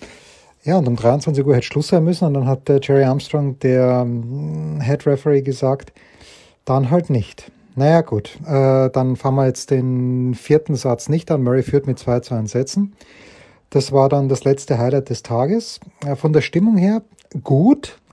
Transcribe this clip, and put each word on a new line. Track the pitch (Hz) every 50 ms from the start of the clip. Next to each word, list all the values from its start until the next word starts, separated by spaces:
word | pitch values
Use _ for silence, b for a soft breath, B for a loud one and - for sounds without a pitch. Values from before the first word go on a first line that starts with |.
| B B B B B B B B B B B B _
Ja, | 143 175 190
und | 151 123
um | 120
dreiundzwanzig | 117 - 117 127 147 - - 151 135 139
Uhr | 143 139
hätte | 120 -
Schluss | - - 147 151 -
sein | - 175 160
müssen. | 165 180 165 180
Und | 160 143
dann | 139 131
hat | 131 135 131 - -
der | 143 139
Jerry | 139 - 139 139 135
Armstrong, | 127 131 143 135 - - 151 143 139 131 139
der, | - 131 127 127 127 127 127 123 123
ähm, | 120 120 120 120 120 127 143 147 151 156 156 156 156 156 151
Head | 135 117 143 151 -
Referee, | 151 143 139 - 156 147 139 131
gesagt, | 139 135 - - 131 135 139 - - B B B B B B B B B B B B B B _
dann | - 131 135 139 120
halt | 151 180 170 -
nicht. | 143 120 104 - - - - - - _ _ _ _
Naja, | 123 139 147 160 170
gut, | 160 - 120 104 - - - - 151
äh, | 160 147 135 135 135 135 135 131 131
dann | 127 135 131 131 127
fahren | 113 - 139 135
wir | 139 135
jetzt | 131 127 - - -
den | 139 131 127 127 127 127 127 123 127 127 123 127 120
vierten | 107 - - 147 156 151 - 151
Satz | 123 - 135 120 - - -
nicht | 147 165 165 -
an. | 165 143 131
Murray | 120 123 131 123
führt | - - 143 139
mit | 139 127 -
zwei | - - 120 120
zu | 120 - 127
eins | 113 110 104 -
Sätzen. | 123 135 139 - 196 202 202 202 B B B B B B B B B B B B B B _
Das | - 143 131 - 139
war | 139 135 139
dann | 147 143 139 135
das | 135 123 -
letzte | - 139 139 - - 135 117
Highlight | 120 123 139 139 131 -
des | 123 - -
Tages. | - 120 117 127 147 202 233 220 - - - - - - _ 151
Äh, | 143 139
von | 135 - 156 156
der | 151
Stimmung | 131 - - 170 196 226 226 190
her | 175 196 214 226 - _ _ _ _ _ - 143 -
gut, | - 135 135 165 233 294 285 - - - - _ _